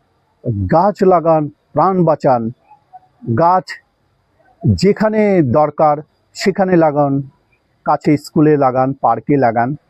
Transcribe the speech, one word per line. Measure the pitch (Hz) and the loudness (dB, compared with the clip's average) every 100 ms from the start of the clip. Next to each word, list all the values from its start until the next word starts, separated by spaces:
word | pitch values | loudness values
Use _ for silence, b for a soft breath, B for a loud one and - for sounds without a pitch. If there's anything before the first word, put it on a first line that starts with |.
| _ _ _ _ - 104 92 | _ _ _ _ -8 -6 0
গাছ | 160 196 196 | 0 0 0
লাগান, | 190 175 160 160 147 - _ | 2 2 2 0 -2 -8 _
প্রাণ | 147 175 190 | -2 0 0
বাঁচান। | 165 151 151 123 113 - _ _ _ - _ _ 233 113 | 0 0 0 0 -2 -10 _ _ _ -20 _ _ -6 -2
গাছ | 170 185 - - _ _ _ _ _ _ _ _ 156 | 0 0 -4 -14 _ _ _ _ _ _ _ _ -4
যেখানে | 95 190 202 214 214 208 190 | 0 0 0 -2 0 0 2
দরকার | 139 123 151 - 156 147 147 _ _ | 0 0 0 0 0 0 -6 _ _
সেখানে | - 208 185 185 175 | -8 -4 -2 0 2
লাগান, | 160 147 143 139 135 _ _ _ _ _ | 2 2 0 -2 -6 _ _ _ _ _
কাছে | - 151 - 143 | -4 -4 0 -2
স্কুলে | - 170 151 151 | -2 0 2 4
লাগান, | 131 123 131 | 2 0 -2
পার্কে | 135 123 117 - 139 | -2 -2 -2 -2 0
লাগান | 120 113 120 147 _ | 0 0 -2 -6 _